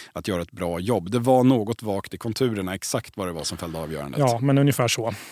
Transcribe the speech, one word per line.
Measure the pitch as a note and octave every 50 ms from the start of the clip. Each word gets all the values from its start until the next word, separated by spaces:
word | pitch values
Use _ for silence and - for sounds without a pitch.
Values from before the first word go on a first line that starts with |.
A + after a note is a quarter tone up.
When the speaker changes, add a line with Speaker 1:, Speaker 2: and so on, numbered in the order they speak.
| - -
Speaker 1:
att | - E2+ E2+ G#2+
göra | G2 E2+
ett | E2+ -
bra | - - F#2 F2 E2+ E2+
jobb. | F2+ A2 A#2+ G2 E2+ F#2
Det | A2 B2
var | A#2 C3 C3 B2+ B2
något | B2+ C3+ A#2 G#2 G#2+ A#2 -
vagt | A2+ G#2+ G2 G2 - - -
i | F2
konturerna | - A2+ G#2+ - C3 B2 A2 G2+ F#2 F#2 F#2+
exakt | G2+ - - - A#2+ - - -
vad | G#2 G2 F2+
det |
var | E2+ D#2+ D2+
som | - E2+ D#2+
fällde | F2+ E2 D#2+ E2
avgörandet. | D#2 D#2 D#2 D2+ C#2+ C#2 C2+ -
Speaker 2:
Ja, | C#3+ B2 A#2 A#2
men | C3 C#3 C#3 C#3
ungefär | C#3+ C#3+ C3 - B2+ A2+
så. | - - A2 A2+ G#2+ - - -